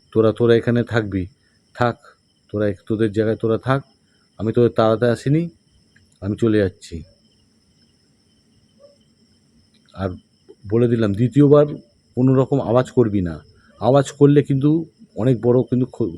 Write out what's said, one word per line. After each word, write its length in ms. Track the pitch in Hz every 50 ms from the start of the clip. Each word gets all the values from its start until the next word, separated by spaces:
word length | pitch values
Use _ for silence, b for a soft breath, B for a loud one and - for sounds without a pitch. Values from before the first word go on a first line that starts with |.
| _ _
তোরা, 200 | - 110 110 110
তোরা 220 | 107 - 120 117 117
এখানে 280 | 117 110 - 117 120 117
থাকবি, 400 | - 110 117 107 101 95 98 90 95 _ _ _ _ _ _ _ _ -
থাক, 220 | - 120 120 113 - - - - _ _ _ _ _ _ _
তোরা 160 | - 104 107 104
এক-, 160 | 98 - _ -
তোদের 240 | 113 104 113 110
জায়গায় 260 | 95 107 107 107 110 107
তোরা 200 | - 113 113 101
থাক, 240 | - 123 131 139 - _ _ _ _ _ _ _ _ _ _ -
আমি 120 | 98 113 110
তোদের 200 | 123 120 113 113 -
তাড়াতে 260 | 113 110 113 104 120
আসিনি, 440 | 120 117 113 - 135 143 156 165 170 - _ _ _ _ _ _ _ _ _ _ _ _ _
আমি 140 | - 101 104
চলে 220 | 95 - 113 107 107
যাচ্ছি। 380 | 101 92 - _ - - 87 80 76 - _ _ _ _ _ _ _ _ _ _ _ _ _ _ _ _ _ _ _ _ _ _ _ _ _ _ _ _ _ _ _ _ _ 554 571 571 571 _ _ _ _ _ _ _ _ _ _ _ _ _ _ _ _ _ _ _ -
আর 160 | 87 95 95 92 - - _ _ _ _ - - _ - 101
বলে 160 | 101 117 123 120
দিলাম, 260 | 120 113 113 104 98
দ্বিতীয়বার 520 | 98 123 127 - 139 143 139 143 147 147 147 - - - _ _ _ _ _ _
কোনো 160 | - 127 131 131
রকম 280 | 131 131 - 147 135
আওয়াজ 300 | 98 90 113 123 127 -
করবি 300 | - 131 120 110 98 104
না, 140 | 90 85 80 78 - _ b b b b b -
আওয়াজ 320 | - 117 131 143 139 -
করলে 280 | - - 143 143 143 147 139
কিন্তু 260 | - 143 135 135 147 151 165 165 156 _ _ 226 - -
অনেক 200 | - 107 127 131 107
বড় 160 | 104 123 120 131 117
কিন্তু 220 | - - 120 127
খ-, 300 | 120 - - 117 92 82